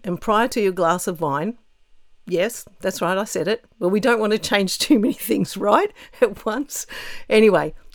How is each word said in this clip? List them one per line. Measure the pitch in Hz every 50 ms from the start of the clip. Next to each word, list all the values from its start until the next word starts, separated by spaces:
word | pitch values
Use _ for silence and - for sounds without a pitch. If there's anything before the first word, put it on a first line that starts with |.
| -
and | 190 180 170
prior | - 226 208 214 233
to | 254 - 247
your | 202 190
glass | 185 185 175 160 175 180 -
of | 214 180 156
wine, | 165 147 135 143 165 214 240 - _ _ _ _ _ _ - - - - - _ -
yes, | - 175 170 185 233 - - - - - -
that's | - 190 185 -
right, | 180 170 185
I | 190 214
said | - - 185 151 180
it. | 220 - - _ _ _
Well, | 175 180
we | 196 214
don't | 202 240 240 220
want | 220 208
to | 214 220
change | - - - 202 196 185 - -
too | - - 302
many | 220 202 254 -
things, | - - - 311 269 185 - -
right, | 190 190 208 214 294 403 415 - - -
<laughs> | - - -
at | 247 208 202 - -
once. | 226 214 262 285 - - - - - - - - - - - - -
Anyway, | 220 220 220 214 185 156 147 156 - - - -